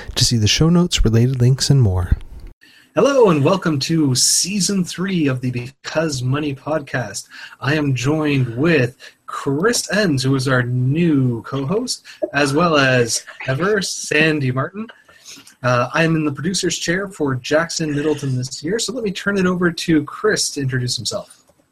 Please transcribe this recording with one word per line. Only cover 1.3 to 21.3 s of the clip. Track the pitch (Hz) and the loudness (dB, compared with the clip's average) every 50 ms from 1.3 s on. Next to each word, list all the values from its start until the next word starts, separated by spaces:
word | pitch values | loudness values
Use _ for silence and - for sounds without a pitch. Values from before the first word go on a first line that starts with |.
| 135 123 | 2 2
links, | 123 123 135 131 - - | 4 4 4 2 2 2
and | 139 139 | 4 4
more. | 120 98 92 92 90 - - - - - - - - - - _ _ - - - _ _ - | 4 4 2 2 0 0 -2 -2 -4 -10 -16 -16 -18 -18 -20 _ _ -20 -20 -20 _ _ -4
Hello, | 156 208 277 277 262 226 196 | 0 2 2 4 6 6 6
and | 165 147 135 | 6 4 4
welcome | 160 196 185 - 175 156 139 | 2 2 2 0 -2 -2 -2
to | - - 165 160 151 139 127 | -2 0 0 2 2 2 2
season | - - - - - - 175 202 208 175 - 202 190 175 | 2 2 2 2 0 0 -2 -2 -2 -2 0 0 -2 -2
three | - - - 185 196 190 175 151 139 | -4 -4 -6 -4 -2 -2 0 0 0
of | 131 127 | 0 -2
the | 131 123 | -4 -4
Because | 117 120 120 123 - _ - - - 156 165 160 139 127 123 | -4 -4 -8 -10 -14 _ -12 -6 -2 -2 -2 -2 -2 -2 -2
Money | 127 135 147 156 147 135 | -2 -2 -2 -2 -4 -6
podcast. | - - 147 156 156 135 - - 131 120 101 98 - - - - - - - - - | -6 -6 -4 -4 -4 -4 -4 -6 -4 -4 -6 -8 -12 -14 -14 -16 -20 -20 -20 -14 -6
I | - 135 151 | -2 0 0
am | 156 147 139 131 | 0 2 0 0
joined | 120 117 139 156 156 156 147 143 135 127 117 110 | 0 0 0 0 0 2 0 2 0 0 0 -2
with | 120 147 170 165 143 123 123 - _ - - - _ _ | 0 2 4 4 4 2 0 -2 _ -20 -20 -20 _ _
Chris | - - - - 147 135 143 180 233 240 - - - | -12 -10 -8 -4 -4 -2 0 0 0 0 0 -2 -2
Enns, | 185 202 214 175 143 127 127 | 0 0 2 2 2 0 2
who | 131 135 | 0 0
is | 135 123 139 | 0 2 2
our | 131 123 120 | 2 2 0
new | 120 123 127 127 127 143 165 175 170 151 139 131 123 120 113 107 | 0 0 0 0 2 2 2 2 4 4 4 2 2 0 -2 -6
co-host, | - - 135 139 143 190 226 262 240 - - - - - - - - - | -6 -6 -6 -4 -2 -2 -2 -2 -4 -8 -8 -10 -18 -12 -8 -6 -4 0
as | 139 143 139 139 | 0 0 2 2
well | 151 175 170 160 | 2 2 4 4
as | 143 135 131 127 123 120 113 - - - - - - - | 4 4 4 4 4 2 2 0 -6 -6 -10 -18 -10 -6
ever | 131 131 135 170 202 220 196 | -4 -2 -2 0 0 0 0
Sandy | 185 - - - - - 151 151 156 160 156 151 135 127 127 | -2 -4 -8 -8 -6 -2 0 2 2 2 2 0 0 -2 -2
Martin. | 131 139 170 - 208 220 233 - _ _ _ - - - - - - - - - _ - | -2 -4 -6 -6 -10 -12 -12 -14 _ _ _ -20 -20 -20 -20 -20 -20 -20 -20 -12 _ -2
Uh, | 123 123 120 120 - - | 0 0 0 0 0 0
I'm | 151 165 160 160 | 0 0 2 2
in | 156 156 | 0 0
the | 147 135 | -2 -4
producer's | 131 139 180 202 - - 170 160 | -4 -4 -4 -4 -2 -2 -2 -4
chair | - - - 170 190 202 196 | -4 -4 -2 -2 -2 -4 -6
for | 190 - 151 139 131 | -6 -4 -2 -2 -2
Jackson | 127 - - 147 156 165 160 - - 165 151 147 | -2 -2 0 0 0 0 0 -4 -4 -4 -2 -2
Middleton | 143 143 156 151 147 139 135 127 | -2 0 0 -2 -2 -2 -2 -2
this | 127 127 - - - 139 | -2 -4 -4 -8 -8 -6
year, | 160 202 233 | -4 -2 -2
so | - - 226 | -2 -4 -6
let | 262 226 | -4 -4
me | 202 | -4
turn | 180 - - 202 202 196 | -4 -4 -4 -2 0 0
it | 185 | 2
over | 185 185 175 185 175 165 | 0 2 2 0 0 0
to | - - - 165 151 143 | -2 0 2 2 2 2
Chris | - - - - 214 180 - - - | 0 -6 -2 0 0 0 0 -2 -4
to | - 147 | -4 -4
introduce | 139 131 131 127 123 123 - | -4 -2 -2 -2 -2 -4 -4
himself. | - 104 - 107 98 87 - | -6 -6 -6 -6 -8 -8 -12